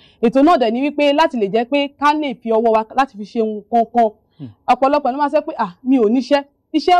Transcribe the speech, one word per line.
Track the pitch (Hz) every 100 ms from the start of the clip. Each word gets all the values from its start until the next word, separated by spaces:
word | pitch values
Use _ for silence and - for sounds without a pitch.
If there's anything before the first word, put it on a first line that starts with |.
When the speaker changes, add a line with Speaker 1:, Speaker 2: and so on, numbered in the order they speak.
| - _
Speaker 1:
Ètò | 233 247
náà | 294 349
dẹ̀ | 233
ni | 240 285
wípé | 294 294
láti | 285 320 247
lè | 196
jẹ́ | 214 240
pé | 285 277 -
ká | 285
lè | 302 294 214
fi | 226
ọwọ́ | 220 233 220
wa | 220 247
láti | 269 202
fi |
ṣe | 208 240
ohun | 220 214 -
kankan. | 233 226 240 220 - _ -
Speaker 2:
Hmm. | 135 - -
Speaker 1:
Ọ̀pọ̀lọpọ̀ | 247 262 294 285
ló | 269
máa | 294
sọ | 294
pé, | 302 294
"Ah, | 208 -
mi | 254 262
ò | 208
níṣẹ́." | 254 247 285 277 _ _
Iṣẹ́ | 311 294 359